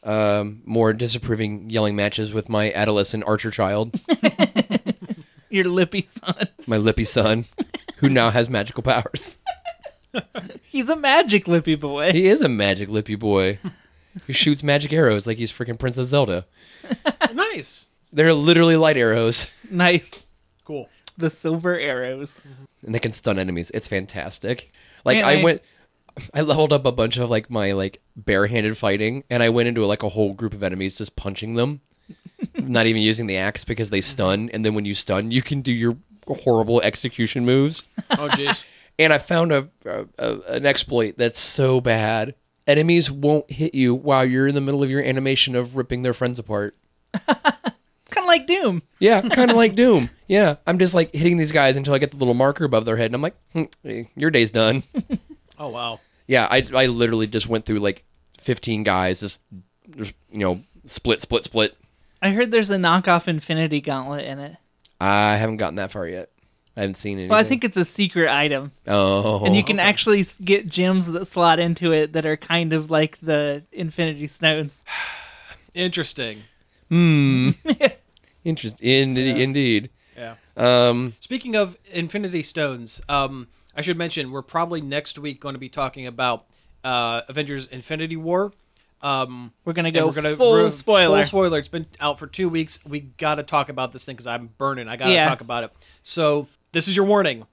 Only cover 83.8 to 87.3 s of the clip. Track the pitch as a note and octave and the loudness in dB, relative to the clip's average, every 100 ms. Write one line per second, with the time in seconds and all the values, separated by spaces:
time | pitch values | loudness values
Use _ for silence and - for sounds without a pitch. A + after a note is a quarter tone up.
83.8 | D3+ E3 E3+ D#3+ C3 C3+ C3 E3 E3+ E3+ | -6 -4 -4 -6 -8 -10 -8 -6 -4 -6
84.8 | C#3+ C#3+ D3 - D3 C3+ C#3+ C3+ C3 - | -6 -8 -8 -12 -12 -12 -12 -12 -12 -8
85.8 | C3+ C#3 B2+ A#2 B2+ A2+ _ _ _ _ | -8 -8 -14 -4 -2 -2 _ _ _ _
86.8 | C3 B2 A#2 A#2 - | -4 -2 -2 -4 -6